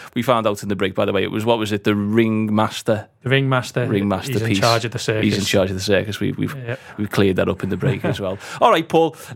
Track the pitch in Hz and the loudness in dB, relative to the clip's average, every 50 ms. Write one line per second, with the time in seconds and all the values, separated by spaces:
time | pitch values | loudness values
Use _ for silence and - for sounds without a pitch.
0 | - - - 123 117 127 123 113 110 110 104 - - 101 101 92 101 92 87 - | -18 -8 -6 -2 0 2 2 2 2 0 -2 -2 -4 -4 -2 -2 -2 -2 0 0
1 | 104 101 101 98 95 98 - 110 107 117 117 113 110 101 107 101 - 110 104 104 | 0 0 0 0 0 0 -2 0 0 2 2 2 0 -2 -2 0 0 0 0 2
2 | 101 101 107 113 113 110 110 107 110 107 107 107 110 107 - - - - 110 101 | 0 2 2 2 2 4 2 0 0 2 2 2 2 0 -2 -4 -2 -2 -2 -2
3 | 92 - _ _ - 123 131 135 139 131 135 127 123 - - 135 123 120 113 101 | -2 -8 _ _ -2 0 0 2 2 2 0 0 -2 -2 -4 -4 -2 0 0 0
4 | 98 101 95 95 - 139 127 104 110 113 104 98 107 117 117 113 110 117 - 117 | 2 0 -2 -2 -4 -4 -4 -2 0 0 0 2 2 2 2 2 0 -4 -6 -4
5 | - - 110 107 107 107 104 101 95 - - 101 92 95 98 92 95 104 101 92 | -4 -2 0 0 2 2 0 0 0 2 2 2 2 2 -2 -4 0 2 2 2
6 | 98 101 101 - 104 98 92 - 104 104 151 139 123 117 123 - - - - - | 2 -2 -4 -4 -4 -4 -2 -2 -4 -6 -6 -8 -8 -8 -10 -10 -12 -14 -8 -8
7 | 104 101 - - 101 98 92 95 92 90 92 - - 95 98 92 101 95 101 104 | -6 -2 0 2 2 4 2 2 0 0 0 -2 -4 -4 -4 -2 0 -2 -2 0
8 | - 170 - - 101 92 95 104 - - - - - 240 208 165 160 - - 160 | -2 -4 -4 -4 -4 -6 -6 -8 -10 -14 0 2 4 4 4 4 2 2 2 2
9 | 165 160 156 - - - - | 2 2 0 -6 -14 -12 -4